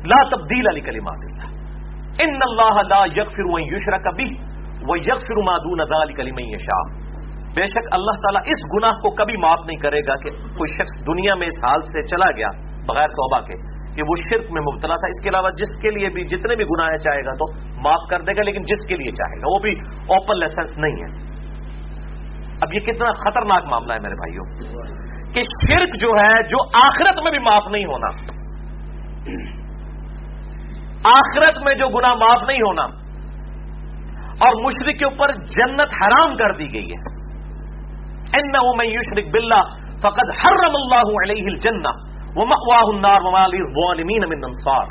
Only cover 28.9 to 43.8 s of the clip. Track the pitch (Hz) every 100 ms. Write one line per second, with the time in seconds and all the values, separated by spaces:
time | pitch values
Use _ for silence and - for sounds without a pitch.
28.9 | - - - - - - - - - -
29.9 | - - - - - - - - - -
30.9 | - 214 262 302 - 311 311 277 247 262
31.9 | 220 247 226 226 240 262 262 214 170 127
32.9 | - - - - - - - - - -
33.9 | - - - - - 240 226 247 262 247
34.9 | - 277 - 285 - - - 254 269 294
35.9 | - 196 254 320 254 214 151 151 113 92
36.9 | 87 - - - - - - - - -
37.9 | - - - - 269 285 269 247 233 233
38.9 | 226 - 202 175 208 233 220 175 - -
39.9 | - 208 208 247 - 359 381 339 285 254
40.9 | 247 214 208 190 208 190 170 220 208 143
41.9 | 117 - - - 165 226 - 240 240 214
42.9 | 202 196 196 185 185 190 185 156 139